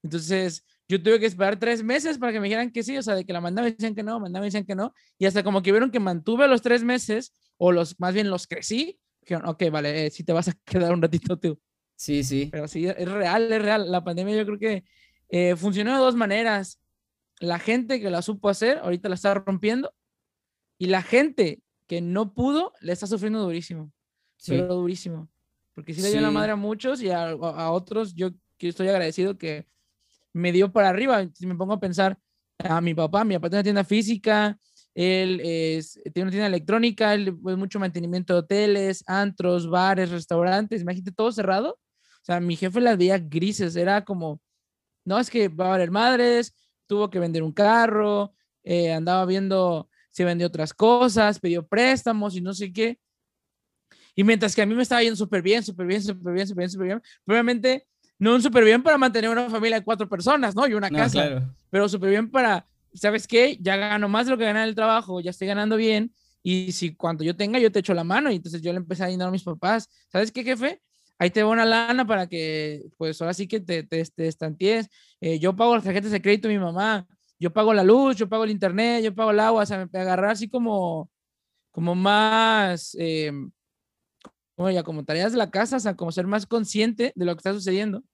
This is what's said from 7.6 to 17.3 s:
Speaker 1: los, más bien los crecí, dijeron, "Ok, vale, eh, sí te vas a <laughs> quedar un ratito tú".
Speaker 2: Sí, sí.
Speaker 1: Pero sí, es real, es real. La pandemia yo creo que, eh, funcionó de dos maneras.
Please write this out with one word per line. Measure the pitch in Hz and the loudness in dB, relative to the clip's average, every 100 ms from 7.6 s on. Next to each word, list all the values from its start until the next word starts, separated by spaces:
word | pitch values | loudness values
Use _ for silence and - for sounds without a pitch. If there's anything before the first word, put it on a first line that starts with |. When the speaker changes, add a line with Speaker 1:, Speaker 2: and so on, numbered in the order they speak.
| 180 | 4
Speaker 1:
los, | 175 165 175 | 4 0 -2
más | 180 | -2
bien | 190 202 | 0 -2
los | 180 - | -4 -8
crecí, | 160 - 226 330 - _ _ | -12 -4 -4 -4 -10 _ _
dijeron, | _ 170 170 | _ -6 -4
"Ok, | 160 170 | -2 0
vale, | 151 147 151 151 | 0 -2 -2 -4
eh, | |
sí | - | -4
te | 170 | -2
vas | 165 175 | 0 0
a | - - | -6 -2
<laughs> | 185 170 | 0 2
quedar | |
un | 175 | 2
ratito | 165 165 - 175 | 2 2 -2 -2
tú". | 170 151 _ _ _ _ | -2 -4 _ _ _ _
Speaker 2:
Sí, | - 143 | -4 -2
sí. | 131 139 143 | 0 -2 -2
Speaker 1:
Pero | 151 151 | -6 -8
sí, | 156 175 | -4 -4
es | - 180 | -2 -6
real, | 202 175 208 226 | -2 0 2 2
es | 220 | 0
real. | 208 214 180 | 2 0 0
La | 180 | -2
pandemia | 175 170 190 214 | -2 -6 -2 -2
yo | 208 | -2
creo | 208 | -4
que, | 220 196 _ _ _ _ _ | -4 -4 _ _ _ _ _
eh, | 175 180 175 | 0 2 2
funcionó | 196 190 214 | 0 0 0
de | 269 | 4
dos | 262 240 | 4 2
maneras. | 214 208 226 208 190 - _ _ _ _ _ | 0 0 0 -2 -4 -16 _ _ _ _ _